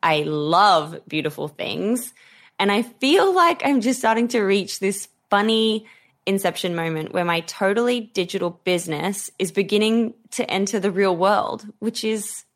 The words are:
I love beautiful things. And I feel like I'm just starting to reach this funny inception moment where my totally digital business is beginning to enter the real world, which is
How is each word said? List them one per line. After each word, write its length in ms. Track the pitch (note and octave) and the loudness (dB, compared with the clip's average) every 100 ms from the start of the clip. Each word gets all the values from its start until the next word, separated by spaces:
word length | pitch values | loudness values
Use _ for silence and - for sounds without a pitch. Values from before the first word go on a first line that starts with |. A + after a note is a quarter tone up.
I 200 | E3+ D#3 | 2 0
love 760 | D3+ D3+ D3+ E3+ G#3 F3 D#3 D#3+ - | 0 -2 2 4 6 4 2 -12 -8
beautiful 400 | D#3 D#3 - D3+ | -4 -4 -6 -10
things. 640 | - - - F#3+ B3 B3 _ - - - _ | -8 -8 -4 -2 -2 -4 _ -20 -20 -20 _
And 100 | G3 | 0
I 120 | G3+ | 2
feel 520 | A#3+ - C4 F4+ G4 | -2 -2 2 4 4
like 280 | F#4 E4+ E4+ | 4 4 2
I'm 160 | - C#4 | 2 2
just 200 | A3 B3+ | 2 0
starting 280 | A3+ A3+ A#3+ | 2 2 0
to 120 | A#3+ | 0
reach 380 | G3 G3+ F#3 - | 2 2 0 -4
this 280 | G3 G3+ - _ _ | -4 -4 -10 _ _
funny 560 | G3+ G#3 A3 A3 A3 G#3+ - _ _ - | 0 2 2 2 0 -6 -20 _ _ -2
inception 500 | G3 G3 F3 F#3 E3+ | 0 0 -2 -4 -4
moment 380 | E3 D#3+ D#3 | -2 -4 -4
where 120 | - F3 | -2 0
my 140 | E3+ | -2
totally 600 | E3 - G3 G#3 A#3+ B3 | -4 -2 0 2 0 0
digital 580 | A3 - F3+ G3 F3 E3+ - | -4 -4 -4 -2 -4 -4 -2
business 680 | F3+ F3 D3+ E3+ G3 - _ | -2 -2 -4 -4 -6 -10 _
is 140 | F#3 | -4
beginning 600 | E3 G3 G#3 G#3+ A3+ A3+ - _ | -2 0 2 2 2 0 -6 _
to 180 | - A#3+ | -8 -4
enter 280 | F#3+ G3 A3+ | -2 -2 0
the 120 | F#3+ | -2
real 240 | F#3 G3 F3 | 0 2 2
world, 500 | F#3 G#3 - - G#3 - | 2 2 0 -6 -12 -8
which 240 | G#3+ A#3 | -8 -4
is 400 | A3 A3 G3+ - - | -4 -4 -6 -14 -18